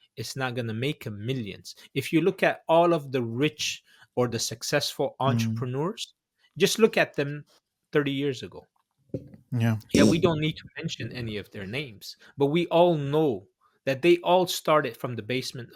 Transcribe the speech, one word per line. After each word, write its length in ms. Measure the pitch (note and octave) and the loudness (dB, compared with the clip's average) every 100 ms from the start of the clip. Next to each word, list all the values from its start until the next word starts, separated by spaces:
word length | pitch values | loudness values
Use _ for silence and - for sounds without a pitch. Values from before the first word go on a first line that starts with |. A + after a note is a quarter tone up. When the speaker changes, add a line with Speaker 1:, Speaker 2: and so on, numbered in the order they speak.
| _ - | _ -14
Speaker 1:
it's 180 | A2+ C3+ | -10 -6
not 200 | B2+ A#2+ | -6 -6
gonna 180 | A#2 | -6
make 300 | A2 C#3 D3 | -4 -6 -6
him 200 | A#2 G2+ A2+ | -10 -10 -6
millions. 500 | C3+ G2+ F2 - - - | -6 -6 -12 -16 -20 -10
If 180 | C#3+ - | -8 0
you 100 | D#3+ | 2
look 220 | F3+ F#3 | 2 2
at 200 | E3 - - | 0 0 2
all 260 | E3 F3 | 4 6
of 180 | E3 C#3 | 2 0
the 120 | C3 | -4
rich 600 | A#2 A#2 D3+ - - - _ _ _ - | -2 0 -2 -2 -8 -8 _ _ _ -2
or 120 | B2 | 0
the 120 | A2+ | -2
successful 760 | - A#2 - D3 - - C#3 - | -6 -8 -2 -2 -2 -2 -4 0
Speaker 2:
Mm. 40 | C3 | 0
Speaker 1:
entrepreneurs, 800 | A#2 A2+ A2+ B2+ C3 E3+ - - _ _ _ _ D3 | 2 0 -2 -4 -4 -4 -6 -12 _ _ _ _ 0
just 220 | F#3+ - | 0 4
look 180 | A3 G3+ | 4 4
at 180 | D3+ - | 0 0
them 300 | C#3+ D3 - _ _ _ _ | -4 -6 -14 _ _ _ _
thirty 200 | D#3 C#3 | 0 2
years 320 | C#3 C#3+ B2 | 0 -2 -4
ago. 240 | F#2 - - _ _ _ _ - - - - | -10 -16 -20 _ _ _ _ -14 -14 -20 -6
Speaker 2:
Yeah. 260 | A#2 A2+ A2 - | 0 0 0 0
Speaker 1:
Yeah, 100 | - | 4
we 160 | - E3+ | 6 6
don't 200 | F3+ D#3 | 4 2
need 180 | D#3 - | -2 -4
to 100 | - D3 | -12 -10
mention 340 | E3 - B2 | -10 -8 -10
any 260 | B2+ A2+ G#2 | -8 -8 -8
of 120 | F#2 | -10
their 160 | G#2+ F#2+ | -12 -8
names, 500 | B2+ C#3 G#2 - - - - | -8 -8 -14 -18 -20 -10 0
but 100 | C#3+ | 2
we 200 | E3 E3+ | 2 2
all 280 | E3+ F3 D#3 | 4 4 4
know 500 | C#3 D3+ D#3 G2 - _ _ _ - | 0 0 0 -2 -8 _ _ _ -4
that 160 | C3 | 0
they 160 | F3 F3 | 4 4
all 280 | E3+ F3+ F3 | 4 2 2
started 500 | - - D3+ C3+ - | -2 2 2 2 -6
from 180 | C3 A2+ | -8 -8
the 80 | |
basement 460 | G#2+ B2+ B2 C3+ A#2 | -6 -6 -6 -12 -14